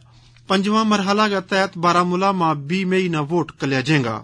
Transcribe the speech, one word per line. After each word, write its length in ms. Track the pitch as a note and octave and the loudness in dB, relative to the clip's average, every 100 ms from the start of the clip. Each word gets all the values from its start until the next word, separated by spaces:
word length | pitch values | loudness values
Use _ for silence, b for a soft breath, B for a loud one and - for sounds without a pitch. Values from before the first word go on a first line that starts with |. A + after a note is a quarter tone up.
| - b b b - | -18 b b b -2
पंजवा 340 | F#3+ G3 A3 | 0 2 0
मरहला 440 | A3 G#3 F#3+ G#3 G#3+ | 2 0 0 0 0
के 140 | G3 | -2
तहत 340 | F#3 G3 G3 F3 | -2 -2 -2 0
बारामूला 540 | F3 F3 F3+ F3+ G3 | 0 2 2 0 0
में 340 | F#3+ E3 D3 C#3 | 0 0 -2 -2
बीस 200 | F#3 F#3 | -4 0
मई 220 | F#3 F3+ | 0 0
न 80 | D#3 C#3+ | -2 -2
वोट 240 | F3 D3 | -2 -4
कर 160 | - C#3 | -4 -2
लिया 140 | C3+ | -2
जाएगा। 340 | B2+ D3+ A#2 G#2+ | 2 0 0 -6